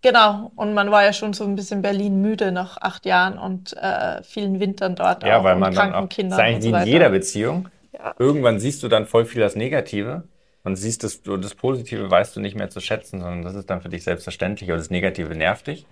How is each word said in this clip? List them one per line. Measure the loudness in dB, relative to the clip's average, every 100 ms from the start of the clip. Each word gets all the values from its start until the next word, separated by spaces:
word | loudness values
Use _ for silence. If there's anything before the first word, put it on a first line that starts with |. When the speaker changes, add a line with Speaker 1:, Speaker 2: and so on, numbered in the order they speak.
Speaker 1:
Genau, | 6 6 6 4 -8
und | -6 -2
man | 0 4
war | 6
ja | 6
schon | 2 -6
so | -4
ein | -4 -4
bisschen | -4 -4
Berlin | -2 -2 0 0
müde | 0 0 0
nach | -2 -6 -6
acht | -8 -6 0
Jahren | 2 2 -2
und, | -8 -8 -10 -6
äh, | -4 -2 -4 -6
vielen | -10 -6 -2 0
Wintern | -2 -2 -4
dort | 0 0 2
Speaker 2:
Ja, | 4 4
Speaker 1:
auch |
Speaker 2:
weil | 6
Speaker 1:
und | 4
Speaker 2:
man | 4
dann | 4 2
Speaker 1:
kranken | 0 -4
Speaker 2:
auch, |
Speaker 1:
Kindern | -4 -2 2
Speaker 2:
ist |
eigentlich | 2 2
Speaker 1:
und |
so | 0
Speaker 2:
wie |
in |
Speaker 1:
weiter. | 2 4
Speaker 2:
jeder | 6 6
Beziehung. | 4 -2 -2 -2 -2 -8 _ _
Speaker 1:
Ja. | -14 -14 0
Speaker 2:
Irgendwann | 2 4 2 2
siehst | -2 -4
du | 0
dann | 0 4
voll | 2
viel | 2 0
das | 0 0
Negative | -2 -2 -4 -6 -6 -8 -12 _ _ _
und | -8 -6
siehst | -4 -6
das, | -6 -8
das | -8 -6 -6 -6
Positive | -4 -4 -6 -8 2
weißt | 2 2 -4
du |
nicht | -8
mehr | -8 -10
zu | -10
schätzen, | -6 -6 -6 -10
sondern | -8 -8
das | -8 -12
ist | -8
dann | -8
für | -8
dich | -10
selbstverständlich | -6 -6 -8 -6 -6 -4 -4
und | -4
das | -2
Negative | -2 -2 -4 -8
nervt | 0 0 0 -6
dich. | -12 _